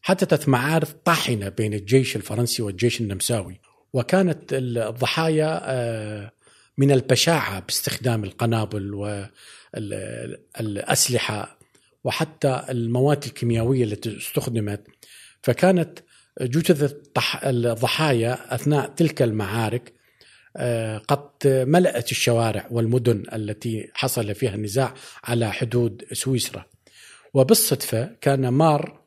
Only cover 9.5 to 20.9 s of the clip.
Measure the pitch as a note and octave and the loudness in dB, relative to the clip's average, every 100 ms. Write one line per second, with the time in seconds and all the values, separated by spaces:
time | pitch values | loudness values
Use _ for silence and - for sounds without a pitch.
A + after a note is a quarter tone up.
9.5 | - - - G#2 G2+ G2 A#2 A#2 - _ | -20 -14 -10 -8 -8 -8 -10 -10 -12 _
10.5 | - A2 G2 - C#3 - A#2+ - G#2+ - | -8 -6 -6 0 2 2 0 0 -4 -8
11.5 | _ _ _ _ _ C3 - D#3+ - C#3+ | _ _ _ _ _ -6 -2 -4 0 0
12.5 | C3 - B2 A2+ B2 C#3 C#3+ B2 - A#2+ | 0 -2 -4 0 4 4 2 -2 -4 0
13.5 | A#2 A#2 C3 A2+ G#2 A#2 G2+ - - C3 | 2 2 2 2 -2 -8 -8 -4 -4 -2
14.5 | A#2 G#2 G2+ - _ - - - _ - | -4 -4 -6 -10 _ -20 -20 -20 _ -2
15.5 | A#2 F3+ F3+ D#3+ - _ _ _ - B2+ | 4 4 4 0 -6 _ _ _ -6 -2
16.5 | C#3+ E3+ D3+ C#3+ - - - - - C#3+ | 0 2 4 2 -2 -4 -2 -2 -2 0
17.5 | B2 A#2 A2+ B2 - D#3 B2 A2+ B2+ - | 2 0 0 0 2 2 4 2 -2 -4
18.5 | B2 C#3+ D3 B2 - E3 - B2 G#2+ G2 | -2 2 2 0 2 0 4 0 2 -2
19.5 | A2+ A2 A#2+ - _ _ _ - - _ | 0 0 -2 -8 _ _ _ -20 -20 _
20.5 | - B2 A#2 A2 | -6 -2 -2 -4